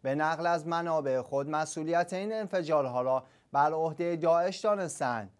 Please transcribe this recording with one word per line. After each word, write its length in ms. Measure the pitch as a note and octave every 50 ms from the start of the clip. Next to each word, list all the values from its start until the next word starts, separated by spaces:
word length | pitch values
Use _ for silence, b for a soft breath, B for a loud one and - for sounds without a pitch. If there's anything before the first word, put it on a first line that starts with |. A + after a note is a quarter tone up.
به 120 | - C3 C3+
نقل 320 | D3 D#3 D#3 E3 D#3 E3+
از 200 | E3+ E3+ E3 D3+
منابع 540 | E3 E3+ E3+ E3+ E3+ D#3+ D#3 C#3+ C3+ C3 C3
خود 300 | A#2 - C#3 C#3 C#3+ D3
مسئولیت 600 | D#3 D3+ D#3 D3+ - E3+ D#3 D#3+ E3+ E3+ F3 F3
این 200 | F#3 F#3 G3 G#3+
انفجارها 680 | A3 A3 G#3+ F#3 - F#3 E3 D3+ D#3 D3 C#3 B2+ B2 B2
را 220 | B2+ C3 C3 C3 b b b b b b
بر 200 | - C#3 C#3+ D3+
عهدهٔ 440 | D#3+ D#3+ D#3+ D#3+ D#3 - E3+ E3+ F3
داعش 420 | E3 D#3 E3 E3 E3+ F3 F#3+ F#3 -
دانسته‌اند. 720 | - G#3+ G#3 G3+ F#3 D#3 - - C#3+ B2 A#2+ A2+ G#2 F#2+ -